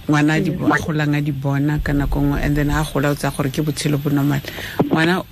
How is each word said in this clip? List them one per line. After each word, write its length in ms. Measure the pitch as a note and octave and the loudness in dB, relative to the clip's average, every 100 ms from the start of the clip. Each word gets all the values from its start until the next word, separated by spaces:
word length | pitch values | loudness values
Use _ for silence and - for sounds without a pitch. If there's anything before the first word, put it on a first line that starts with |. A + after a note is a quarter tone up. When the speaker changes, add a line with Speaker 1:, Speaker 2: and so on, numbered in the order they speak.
| - | -2
Speaker 1:
Ngwana 260 | D3 D3 | 2 2
a 60 | D#3 | 2
di 100 | F#3 | 0
bo-, 160 | C3+ C#3 | -2 0
Speaker 2:
Mm. 60 | |
Speaker 1:
a 60 | D3 | 0
golang 340 | - D3+ D3 | 0 -2 0
a 60 | D3 | 0
di 100 | D3 | 0
bona 460 | C#3 C#3 C#3 C#3+ D3+ | -2 -2 0 0 0
ka 80 | - | 0
nako 280 | C#3+ C3+ C#3+ | 0 0 2
nngwe, 200 | C#3+ C#3+ | 0 2
and 160 | C#3+ D3 | 0 2
then 140 | D3 | 2
ha 100 | D3 | 0
gola 280 | D3+ C#3+ C#3+ | 0 0 0
o 40 | |
tsaya 160 | D3 C#3 C#3 | 0 -2 -2
gore 140 | D3 | -2
ke 80 | C3 | -2
botshelo 400 | D3+ C#3 D3+ C#3+ | -2 -2 0 0
bo 60 | D3 | 0
normal. 320 | C#3+ C#3+ C#3 - - - - - | 2 2 0 -4 -10 -6 -2 0
Ngwana 320 | D#3+ E3 F#3 - | 2 2 0 -2